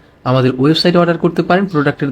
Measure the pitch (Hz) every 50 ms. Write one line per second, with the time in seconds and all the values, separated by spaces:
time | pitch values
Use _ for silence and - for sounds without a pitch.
0 | - _ _ _ - 127 127 131 127 127 127 127 135 147 160 160 - 175 175 175
1 | 175 170 170 170 - 170 170 175 165 180 175 190 202 185 - 147 139 143 143 -
2 | 147 139